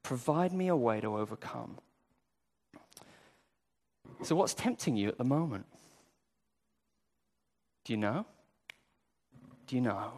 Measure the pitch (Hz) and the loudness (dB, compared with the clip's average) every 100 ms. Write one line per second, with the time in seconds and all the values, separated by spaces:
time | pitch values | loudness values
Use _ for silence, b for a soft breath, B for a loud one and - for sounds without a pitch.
0 | - 127 139 156 180 185 185 165 117 107 | -4 -2 2 2 2 2 2 4 4 2
1 | 107 107 107 110 - 120 113 - _ _ | 0 -2 -2 -6 -10 -10 -12 -14 _ _
2 | _ _ _ _ _ _ _ - - - | _ _ _ _ _ _ _ -20 -20 -20
3 | B B B B B _ _ _ _ _ | B B B B B _ _ _ _ _
4 | - - - 165 - - 240 240 - 113 | -20 -12 0 2 2 0 -2 0 0 2
5 | 101 - 127 143 165 98 - b b b | 0 0 2 2 2 -4 -8 b b b
6 | b b _ _ _ _ _ _ _ _ | b b _ _ _ _ _ _ _ _
7 | _ _ _ _ _ _ _ _ - 110 | _ _ _ _ _ _ _ _ -4 0
8 | 104 143 220 - _ _ - - _ _ | 0 0 -4 -16 _ _ -20 -20 _ _
9 | _ _ _ - - - - 127 123 98 | _ _ _ -20 -20 -20 -4 0 2 0
10 | 107 | -6